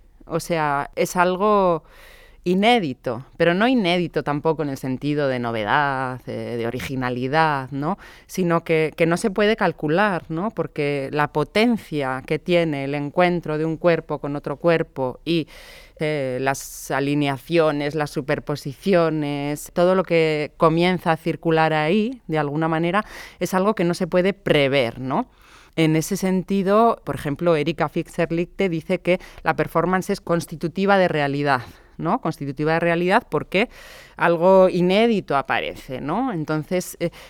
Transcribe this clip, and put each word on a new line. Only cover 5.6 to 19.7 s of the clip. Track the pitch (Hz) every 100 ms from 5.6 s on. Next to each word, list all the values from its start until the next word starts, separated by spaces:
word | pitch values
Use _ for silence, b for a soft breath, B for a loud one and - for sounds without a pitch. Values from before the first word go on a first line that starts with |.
| 104 139 143 135 127 127
de, | - 117 110 117
de | 113
originalidad, | 123 - 131 127 120 127 151 160 143 127
¿no? | 139 147 - B B B
Sino | - 175 170
que, | - 160 156 -
que | 165
no | 170
se | 233
puede | 190 208
calcular, | 220 185 - 151 165 208 175 -
¿no? | 160 208
Porque | - 175 - 143 143 135
la | 147 147
potencia | 151 147 208 240 226 - 147 131 131 -
que | 156
tiene | - 175 165 139
el | 135 143
encuentro | 143 180 180 175 156 151
de |
un | 160 160
cuerpo | 175 165 - 147
con | 143
otro | 143 151 139
cuerpo | 170 165 160 - 131 -
y, | 147 170 143 B B B B -
eh, | 151 151 131 127
las | 135 139 - - -
alineaciones, | 135 139 147 143 135 - 170 156 147 147
las | 156 147
superposiciones, | 165 135 139 - 143 147 131 196 180 165 156 147 143 143 147 -